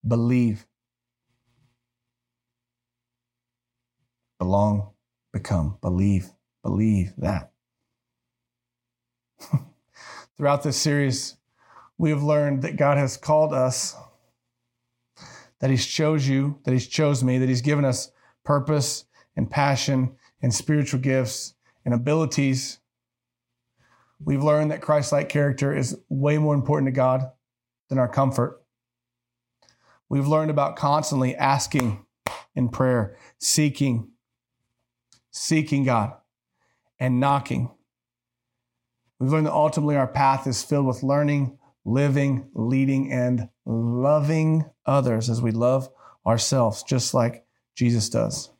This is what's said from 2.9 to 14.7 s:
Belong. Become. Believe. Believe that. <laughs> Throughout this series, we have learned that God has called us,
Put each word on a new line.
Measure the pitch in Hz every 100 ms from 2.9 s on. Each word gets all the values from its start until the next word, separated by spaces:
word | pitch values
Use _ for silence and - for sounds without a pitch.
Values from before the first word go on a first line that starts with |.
| _ _ _ _ _ _ _ _ _ _ _ _ _ _ _
Belong. | 90 101 104 104 101 _ _ _ _
Become. | 107 - 90 76 98
Believe. | 90 90 98 95 92 _ _ _
Believe | - 95 110 101 92 -
that. | 87 92 - _ _ _ _ _ _ _ _ _ _ _ _ _ _ _ _ _ _ _
<laughs> | - 143 - _ _ - - - - -
Throughout | 143 143
this | 151 -
series, | 156 143 139 127 - - _ _ _ - _ -
we | 165
have | 147
learned | 147 147 143 135
that | 131 -
God | 143 143
has | 135 -
called | - 151 156
us, | 135 127 123 - - - _ _ _ _ _ _